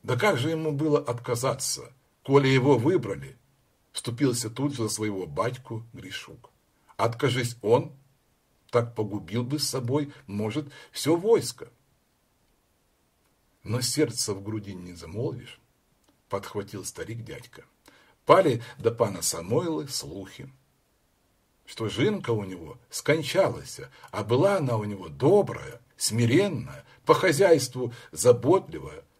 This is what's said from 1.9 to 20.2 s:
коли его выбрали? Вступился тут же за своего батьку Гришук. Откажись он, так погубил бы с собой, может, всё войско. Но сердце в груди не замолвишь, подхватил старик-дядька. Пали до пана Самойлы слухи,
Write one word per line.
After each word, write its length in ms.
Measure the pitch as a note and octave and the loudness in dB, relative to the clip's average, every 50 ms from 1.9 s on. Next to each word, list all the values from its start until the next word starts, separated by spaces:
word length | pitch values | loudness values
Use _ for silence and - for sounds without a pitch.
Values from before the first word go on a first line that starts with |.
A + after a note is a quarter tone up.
| _ _ _ _ _ _ | _ _ _ _ _ _
коли 260 | _ - C#3 C#3+ C#3 C3 | _ 4 4 6 6 6
его 300 | C3+ C3 A#2+ C#3+ C#3 A#2 | 4 6 6 6 6 6
выбрали? 580 | A2+ D#3 F#3+ E3+ - G2 F#2 C#2+ C2+ - - _ _ _ _ _ _ _ _ _ _ _ | 6 2 2 2 0 -2 -6 -8 -8 -16 -18 _ _ _ _ _ _ _ _ _ _ _
Вступился 560 | _ - - A#2+ A#2 A#2 D3 C3 A#2 A#2 - G#2+ | _ -10 -8 -8 -2 0 0 0 0 -2 -6 -6
тут 260 | A2+ - C#3 C#3+ C#3+ | -6 -4 -4 -4 -2
же 100 | A#2+ A2 | -2 -4
за 40 | G#2+ | -4
своего 380 | - - G#2+ G#2+ G2+ F#2+ F2+ | -2 -4 -4 -4 -4 -4 -8
батьку 580 | D#2 C#2+ - G#2+ A#2+ C3 - - - A2+ A2+ A2+ - | -6 -4 -2 -2 -2 -4 -8 -12 -10 -10 -10 -10 -14
Гришук. 580 | - - - - - - - - - - - _ _ _ _ _ _ _ _ _ _ | -18 -18 -16 -12 -12 -12 -14 -14 -20 -20 -20 _ _ _ _ _ _ _ _ _ _
Откажись 600 | - G#2 A#2 A#2 - D3 C3 B2 C3 A#2+ A#2+ - - | -2 -2 -2 0 2 0 2 2 0 -2 -4 -6 -4
он, 300 | - G#2 A#2 C#3 - - - - _ _ _ _ _ _ _ _ _ _ _ _ _ _ | 4 4 4 4 4 -4 -14 -20 _ _ _ _ _ _ _ _ _ _ _ _ _ _
так 240 | - A#2+ A2+ A#2 - | 0 0 0 2 -4
погубил 500 | - G#2+ G2+ G2+ G2+ E2 E2 G#2 A#2+ A#2+ | -4 -4 -4 -4 -8 -8 -4 -4 -4 -2
бы 140 | B2 C#3+ D3 | -2 -4 -4
с 100 | C#3 - | -4 -4
собой, 440 | - - A#2 A#2 B2+ D3+ D3 C#3+ - - - | -4 -4 -2 0 0 0 -2 -4 -10 -18 -14
может, 460 | - G2+ G#2 A2 A2 A2 D3+ D3 C3+ - - - - | -8 -6 -4 -4 -2 -4 -4 -8 -8 -16 -20 -20 -14
всё 240 | _ - - F#3 E3 | _ -4 0 0 0
войско. 520 | E3+ F#3 A3 A#3 F3+ C3+ - - - - - _ _ _ _ _ _ _ _ _ _ _ _ _ _ _ _ _ _ _ _ _ _ _ _ _ _ _ _ _ _ _ _ _ _ _ _ _ _ _ | 2 4 4 4 4 4 -2 -10 -12 -18 -20 _ _ _ _ _ _ _ _ _ _ _ _ _ _ _ _ _ _ _ _ _ _ _ _ _ _ _ _ _ _ _ _ _ _ _ _ _ _ _
Но 160 | F#2 G#2 B2+ | -4 -4 -2
сердце 540 | B2+ - - D3 D#3 C#3 - - - - G2+ | -2 -2 0 0 0 0 -2 -6 -4 -4 -6
в 80 | G2 | -6
груди 320 | G2 G#2+ G#2+ A2 G2 G2+ F#2+ | -6 -8 -8 -8 -8 -10 -14
не 200 | F2+ F2+ F2 F2 | -14 -14 -16 -16
замолвишь, 680 | E2 E2 E2+ F#2+ G#2+ B2+ - - - - - - _ _ _ _ _ _ _ _ _ _ _ _ _ _ _ | -16 -16 -10 -8 -6 -6 -6 -6 -8 -14 -18 -20 _ _ _ _ _ _ _ _ _ _ _ _ _ _ _
подхватил 560 | - G2 - - - G#2 G2 - - G2 F#2 | -8 -8 -8 -8 -8 -8 -8 -8 -12 -12 -12
старик-дядька. 800 | - - - - G#2+ A#2 A#2 A2+ A2 - - - - - - - _ _ _ _ - _ _ _ _ _ _ _ | -12 -10 -10 -10 -10 -10 -12 -10 -12 -14 -16 -16 -20 -20 -20 -20 _ _ _ _ -20 _ _ _ _ _ _ _
Пали 380 | - D#3 F#3 F#3+ D#3 A#2 A#2+ - - - - | 6 8 8 8 4 2 0 -4 -12 -16 -2
до 140 | - A#2 | -2 -2
пана 280 | A#2 - A#2 G#2+ F#2+ E2+ | 2 2 -2 -2 -2 -4
Самойлы 680 | - - - - E2+ F#2 A#2 D#3 F3+ E3 D#3+ D#3 D3+ C#3 | -4 -4 -4 -4 -4 0 0 0 0 0 -4 -4 -6 -6
слухи, 640 | C3 - - C#3+ C3 G2+ | -8 -10 -8 -8 -12 -12